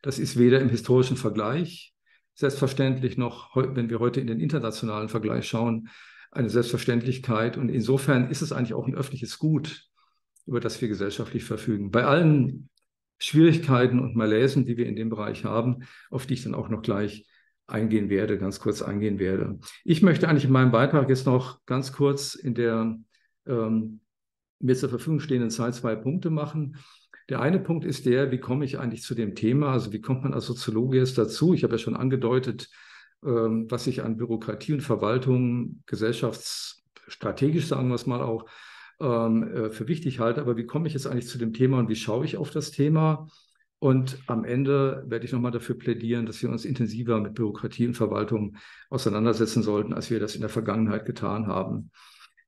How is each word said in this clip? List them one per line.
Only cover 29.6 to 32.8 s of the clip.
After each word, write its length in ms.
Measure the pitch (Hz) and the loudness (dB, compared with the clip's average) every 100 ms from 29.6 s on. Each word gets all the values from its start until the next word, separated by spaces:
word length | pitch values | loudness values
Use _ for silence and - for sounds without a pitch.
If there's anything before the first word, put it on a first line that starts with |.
| 143 | 2
Also 220 | 131 - | 0 -2
wie 80 | 104 | -6
kommt 220 | - 127 | -2 -2
man 100 | 135 | -2
als 100 | 139 | -4
Soziologe 540 | - 123 - 110 127 131 | -4 -6 -2 0 2 4
jetzt 180 | 127 127 | 4 2
dazu? 380 | 107 - 165 | 0 2 4
Ich 80 | 175 | 4
habe 120 | 113 | 2
ja 40 | 113 | 0
schon 180 | - - | -2 -2
angedeutet, 720 | 131 127 117 127 127 107 - - | 0 0 2 2 0 -8 -12 -20